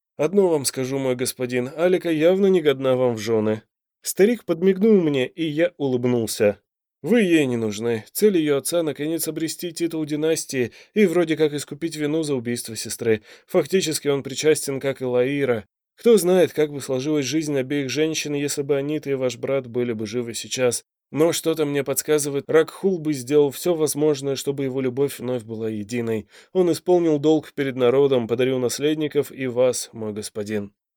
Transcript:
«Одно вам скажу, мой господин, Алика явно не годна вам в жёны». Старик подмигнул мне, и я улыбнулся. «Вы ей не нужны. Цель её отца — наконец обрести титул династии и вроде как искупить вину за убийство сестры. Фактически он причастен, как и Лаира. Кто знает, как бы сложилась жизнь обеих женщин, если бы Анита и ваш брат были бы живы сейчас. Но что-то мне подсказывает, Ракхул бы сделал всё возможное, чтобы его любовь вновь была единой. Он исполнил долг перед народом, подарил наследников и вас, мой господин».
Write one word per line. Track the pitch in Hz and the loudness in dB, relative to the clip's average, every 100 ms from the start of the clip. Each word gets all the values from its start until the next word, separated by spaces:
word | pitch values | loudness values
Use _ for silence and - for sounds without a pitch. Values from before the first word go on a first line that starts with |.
| _ - | _ -4
«Одно | 147 196 185 | 0 2 4
вам | 156 127 | 2 -2
скажу, | - 127 139 | -4 -4 -2
мой | 135 123 | -2 -2
господин, | 127 - 127 123 123 139 | -4 -6 -4 -2 -4 -2
Алика | 175 180 170 | 0 0 0
явно | 160 160 190 196 | 2 4 4 4
не | 185 | 4
годна | 151 135 135 127 | 4 2 2 2
вам | 127 113 | 2 0
в | |
жёны». | 104 113 107 107 - _ _ _ | 0 0 2 -2 -6 _ _ _
Старик | - - 202 240 - | -6 2 2 2 -2
подмигнул | 165 185 190 220 208 | 0 2 4 6 6
мне, | 160 139 127 | 4 0 -2
и | - | -2
я | 160 147 170 - | -4 0 -2 0
улыбнулся. | 139 127 123 120 110 - 104 101 _ _ _ _ | -2 0 0 0 0 2 2 0 _ _ _ _
«Вы | - 240 | 0 2
ей | 190 165 139 | 4 4 2
не | 120 | 0
нужны. | 110 101 117 113 - | -2 -4 -4 -4 -6
Цель | - 214 185 | 2 2 4
её | 151 139 | 2 0
отца — | 131 170 | 0 -2
наконец | 160 139 147 165 160 | -2 -4 -4 -4 -4
обрести | 156 160 - 175 | -6 -6 -6 -10
титул | 156 170 160 151 | -4 -4 -4 -4
династии | 147 156 160 - 135 117 - - | -2 0 -2 -2 -4 -4 -6 -6
и | 208 202 | 2 2
вроде | 165 165 151 | 4 0 2
как | 151 | 0
искупить | 147 - 147 165 151 | 0 -10 -8 -8 -4
вину | 147 156 | -2 -2
за | 156 139 | -2 -4
убийство | 117 120 - 113 | -4 -6 -8 -10
сестры. | 113 - 117 107 - - _ | -10 -4 0 0 -2 -20 _
Фактически | 185 143 190 156 143 143 | 0 2 0 0 -2 -2
он | 139 | -2
причастен, | 127 131 151 147 - 135 | -4 -2 2 2 0 -4
как | 135 135 | -4 -4
и | 127 | -2
Лаира. | 123 127 143 135 117 - _ _ _ | 0 0 0 0 -2 -4 _ _ _
Кто | 233 220 | 4 6
знает, | 175 185 160 | 6 4 4
как | - 151 | 2 -2
бы | 143 | -4
сложилась | 123 131 139 151 131 | -4 -4 0 -2 0
жизнь | 151 151 139 | -2 -2 -2
обеих | 127 143 135 | -2 -2 -2
женщин, | 127 156 156 147 | -2 -2 -2 -4
если | 143 143 143 | -4 -4 -4
бы | 139 143 | -2 0
Анита | 143 151 139 | 0 -4 -4
и | 135 | -2
ваш | 127 120 | -2 -4
брат | 131 135 127 | -4 -4 -2
были | 117 123 | -2 -2
бы | 110 110 | -2 -4
живы | 117 120 | -4 -6
сейчас. | 107 110 - 127 117 - _ _ | -8 -8 0 0 0 -6 _ _
Но | 135 165 | 0 0
что-то | 156 165 160 147 | 0 -2 -2 -2
мне | 143 | -2
подсказывает, | 135 175 - 151 143 139 - | -2 -4 0 0 0 -6 0
Ракхул | 160 160 - 196 180 | 2 2 0 -2 -2
бы | 151 | -2
сделал | 143 123 147 143 | -4 2 4 4
всё | 123 175 | 2 -2
возможное, | 165 156 143 156 139 139 135 | 0 0 0 0 0 -2 -4
чтобы | - 139 | -4 -4
его | 135 131 | -4 -2
любовь | 131 123 139 - | -2 0 -2 -2
вновь | 120 127 | -6 -6
была | 110 113 113 | -6 -8 -6
единой. | 110 101 120 117 110 98 - _ | -6 -6 -4 -2 -4 -6 -16 _
Он | 185 175 | 0 2
исполнил | 160 - 180 170 147 | 2 2 2 4 2
долг | 151 160 - | 2 2 0
перед | - 139 123 | -4 -4 2
народом, | 123 131 143 131 113 | 4 4 4 2 0
подарил | 120 127 131 | 0 0 0
наследников | 123 - 143 156 151 147 135 | -2 -2 -2 -2 -2 -2 -4
и | - 131 | -4 -4
вас, | 120 127 117 - | 0 2 0 -6
мой | 117 110 | -8 -8
господин». | 104 104 - 104 107 101 _ _ | -8 -8 -8 -6 -4 -6 _ _